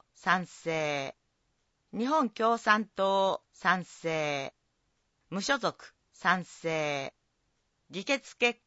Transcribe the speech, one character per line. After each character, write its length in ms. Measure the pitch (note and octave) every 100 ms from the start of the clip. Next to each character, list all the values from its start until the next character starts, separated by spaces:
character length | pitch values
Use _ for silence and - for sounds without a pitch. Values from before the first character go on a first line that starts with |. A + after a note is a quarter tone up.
| _ _
賛 320 | F#3+ F#3 F3
成。 680 | - E3 D#3+ D3+ C#3+ C3+ - _ _ _ _ _ _ _
日 160 | G3 B3
本 220 | D#4 B3
共 280 | - A3+ A#3
産 280 | - G#3+ G#3+
党、 560 | - F#3+ G3 F#3+ E3 -
賛 320 | - E3 F#3
成。 680 | E3 - E3 D#3+ D3+ C#3+ C3+ - _ _ _ _ _ _ _
無 120 | F#3
所 160 | G3 C#4+
属、 360 | G3 - - _ _
賛 320 | - F#3 F3+ E3+
成。 680 | - E3 D#3+ D3+ C#3+ C3+ - _ _ _ _ _ _ _
議 140 | D#3+
決 340 | F#3+ C#4 - -
結 220 | A#3+ A#3+